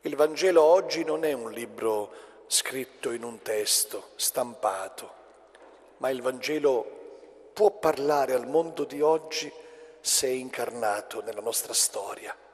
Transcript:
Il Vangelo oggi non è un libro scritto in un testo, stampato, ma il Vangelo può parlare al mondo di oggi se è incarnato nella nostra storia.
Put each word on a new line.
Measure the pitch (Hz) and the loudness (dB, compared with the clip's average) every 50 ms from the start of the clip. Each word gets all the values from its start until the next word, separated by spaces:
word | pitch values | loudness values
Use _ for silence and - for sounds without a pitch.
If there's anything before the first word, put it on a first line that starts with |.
Il | _ 160 147 | _ -6 2
Vangelo | 139 151 156 156 143 170 190 180 165 | 2 2 2 4 2 2 6 8 8
oggi | 151 156 170 190 185 - - 160 165 | 10 10 8 6 6 2 -4 -4 -2
non | 156 151 156 160 | -2 -2 -2 0
è | 156 143 | -2 -2
un | 123 117 113 | -2 -6 -8
libro | 107 113 117 110 107 110 110 113 110 104 104 98 - - - - - - - | -8 -8 -8 -8 -8 -4 0 0 0 0 -2 -4 -10 -18 -20 -20 -20 -20 -10
scritto | - - - - - - 135 131 - - - - 127 | -2 -2 -2 -2 -2 -6 -8 -8 -8 -12 -8 -8 -6
in | 117 120 117 | -6 -6 -8
un | 120 117 107 | -10 -12 -12
testo, | - - 110 107 107 101 - - - - - - - - - - | -6 -4 -2 -2 0 0 0 0 0 -2 -6 -12 -14 -14 -10 -6
stampato, | - - - 135 127 120 117 - - 107 95 92 82 - - - - - - - - - - _ - _ _ - - - - - - - _ _ | -6 -4 -2 -2 -4 -4 -6 -4 -2 -2 -2 -2 -8 -10 -12 -14 -18 -18 -20 -20 -20 -20 -20 _ -20 _ _ -20 -20 -20 -20 -20 -20 -20 _ _
ma | - 131 | -4 -4
il | 135 127 | -4 -2
Vangelo | 120 131 127 127 117 139 151 156 143 147 131 117 107 - - - - - - - - - - - - - _ | -2 -4 -4 -4 -4 -2 -2 2 4 4 4 4 0 -4 -10 -16 -16 -18 -18 -20 -20 -20 -20 -20 -20 -20 _
può | - 214 202 | 4 4 4
parlare | - - - 160 151 131 139 147 151 143 139 127 131 | 4 4 0 2 2 2 2 2 4 4 4 2 2
al | 127 120 | 0 0
mondo | 127 139 160 165 165 160 - 147 | 2 2 2 2 2 -2 -6 -6
di | 143 143 143 | -6 -2 2
oggi | 151 156 160 160 160 - - - - 147 - - - - - - - - - - | 4 4 4 2 0 -6 -8 -8 -8 -8 -12 -16 -20 -20 -20 -20 -20 -20 -20 -8
se | - - - - - 131 | -2 0 0 0 0 0
è | |
incarnato | 127 127 127 127 - - 120 113 117 120 113 107 101 104 104 - - 117 - | -2 -4 -6 -8 -8 -6 -6 -6 -6 -4 -2 -2 -2 -2 -4 -8 -10 -10 -8
nella | 110 110 104 | -8 -10 -6
nostra | 104 117 113 - - - 117 | -6 -4 -4 -4 -4 -2 0
storia. | - - - - 110 95 98 - - - - - - - - | 0 0 0 -2 -6 -8 -8 -10 -12 -12 -14 -14 -14 -16 -20